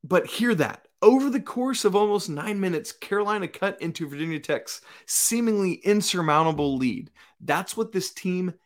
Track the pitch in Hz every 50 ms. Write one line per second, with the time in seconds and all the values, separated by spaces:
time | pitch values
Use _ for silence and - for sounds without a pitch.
0 | - 139 185 180 160 - - - 226 247 226 160 143 107 - - _ _ _ _
1 | - 214 254 269 269 285 240 277 185 - - 240 247 262 262 - - 202 185 202
2 | 208 208 208 208 202 - 156 143 156 202 214 202 190 185 170 151 151 - - _
3 | - - 202 202 208 202 214 214 190 156 - - - 196 202 - - 170 160 -
4 | 170 143 139 143 156 165 160 151 - - 151 - - - - - _ - - -
5 | _ - - - - - 233 233 240 226 220 208 196 185 170 - - 185 208 208
6 | 196 - - 180 170 156 147 151 160 160 156 147 147 143 135 131 131 127 104 -
7 | - - _ _ - _ _ _ - - 143 165 185 - - 220 226 220 220 190
8 | 180 - - - - 185 180 180 185 180 160 _ _